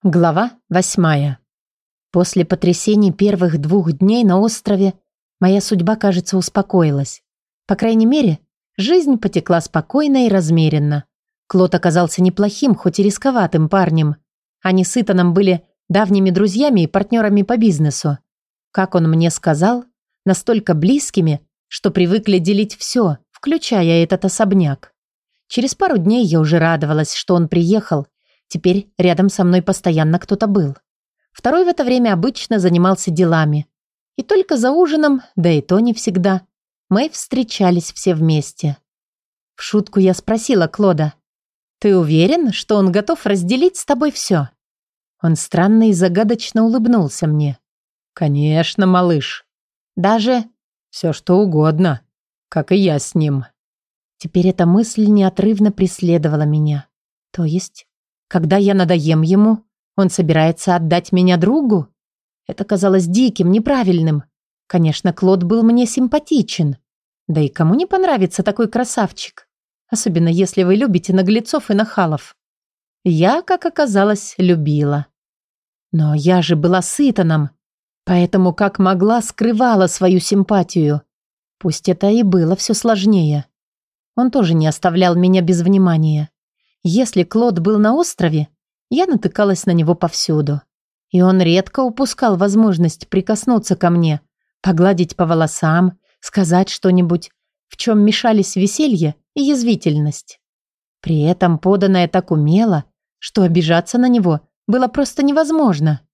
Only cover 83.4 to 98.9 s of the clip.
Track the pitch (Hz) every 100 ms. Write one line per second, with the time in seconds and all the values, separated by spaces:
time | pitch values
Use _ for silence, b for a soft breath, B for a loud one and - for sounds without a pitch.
83.4 | - _ _ _ _ _ _ - 254 269
84.4 | 180 165 156 - 180 170 180 175 185 185
85.4 | 170 180 175 196 185 165 156 151 151 _
86.4 | _ _ _ _ 175 190 254 196 170 220
87.4 | 240 175 170 214 214 269 349 - 170 156
88.4 | 151 _ _ _ _ 254 370 262 175 -
89.4 | 202 185 - 170 156 170 170 - - 156
90.4 | 143 143 _ _ _ _ _ 185 180 185
91.4 | 170 175 190 - 254 226 269 - 247 185
92.4 | 202 202 220 170 170 - - 190 185 220
93.4 | - 233 214 175 175 170 165 147 _ _
94.4 | _ _ 196 165 185 180 170 - 165 165
95.4 | 160 - 160 165 185 - _ _ - -
96.4 | 175 180 190 - 190 180 175 170 - _
97.4 | _ _ _ - - 214 208 214 240 220
98.4 | 190 - 196 - 302